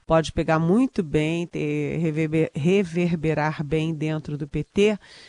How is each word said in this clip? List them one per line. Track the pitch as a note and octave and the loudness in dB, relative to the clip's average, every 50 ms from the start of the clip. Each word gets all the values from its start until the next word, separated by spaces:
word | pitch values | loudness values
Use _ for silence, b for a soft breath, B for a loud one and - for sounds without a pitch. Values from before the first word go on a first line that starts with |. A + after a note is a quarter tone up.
| _ | _
pode | - E3 E3 D#3+ - - | 2 2 2 2 2 -4
pegar | - D#3+ D3 D#3+ D#3+ | -4 0 2 2 2
muito | E3 E3 F#3 A#3 C4 C4 - - F#3 | 4 4 4 4 2 2 0 -4 -4
bem, | D3 D3 D#3 D3+ D#3 E3 E3+ F3 E3+ | 0 0 0 0 0 0 -2 -4 -6
ter, | - D#3 D3+ D3+ D3 D3+ D3 C#3 C#3 D3+ | -6 -6 -4 -2 -2 -2 -2 -2 -2 -2
reverber-, | E3 D#3+ D3+ D#3 D#3+ D#3 D#3 D#3+ D#3 - - | -2 -2 0 -2 -2 0 2 0 0 0 -2
reverberar | - C3+ F3 F#3+ G3+ G#3 E3 D#3+ F3+ F3 F3 E3 D#3+ D3 D#3+ D#3 D3+ D3 D#3 D3+ - D#3 | -2 0 2 4 2 2 0 -2 -2 0 0 0 0 0 0 0 0 0 -2 -2 -4 -4
bem | C#3 D#3+ D#3+ D#3 D#3+ E3 | -2 -2 -2 0 -2 -2
dentro | D3+ D3 D#3 D#3 D#3 - - D3 C#3+ | -2 -4 -4 -4 -4 -6 -6 -8 -8
do | C#3+ | -8
P | C#3 - D#3 D3+ | -6 -6 -6 -6
T, | - _ - G3+ G#3+ G#3+ F#3+ B B B B B | -4 _ 2 2 2 2 0 B B B B B